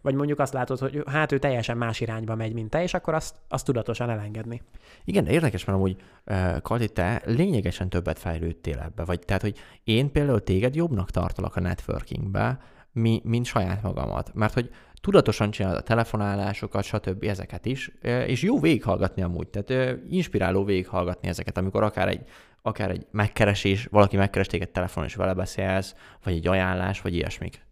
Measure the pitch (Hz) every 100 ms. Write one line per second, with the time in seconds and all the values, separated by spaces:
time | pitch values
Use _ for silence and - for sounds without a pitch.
0 | 143 135 147 143 135 131 123 127 131 147
1 | 147 147 151 139 147 123 113 117 117 110
2 | 113 110 110 113 110 117 110 156 180 180
3 | - 160 - - - 131 - 123 110 113
4 | 123 107 104 110 113 117 - - - -
5 | - 196 80 151 147 - - 95 95 92
6 | - - - 98 92 78 - 117 110 -
7 | 90 117 - 117 190 123 87 - 92 90
8 | 87 80 87 82 82 - - 78 85 -
9 | 85 87 - 95 107 - - - - 113
10 | 143 151 143 110 - 95 123 151 170 107
11 | 95 92 90 - 92 - 90 87 - -
12 | - - 98 98 113 135 - - - 120
13 | 113 113 - 117 120 117 90 98 101 -
14 | 53 - - 107 110 127 120 - - -
15 | - 196 113 - 104 - 95 - - 113
16 | 113 107 101 101 101 101 104 101 98 107
17 | - 95 104 95 92 - 113 135 - -
18 | - 123 117 123 190 269 165 131 - 95
19 | 95 - 90 85 - 104 104 127 127 127
20 | - 185 - 101 92 95 98 95 90 92
21 | 87 90 90 87 - - 95 104 107 -
22 | 95 - - - - _ - 107 98 92
23 | - 107 104 - 101 101 98 98 - 104
24 | 98 98 98 98 95 87 92 95 90 -
25 | 76 95 95 92 95 - 95 95 95 -
26 | - - 101 85 87 95 92 92 92 95
27 | 92 85 - - 87 - -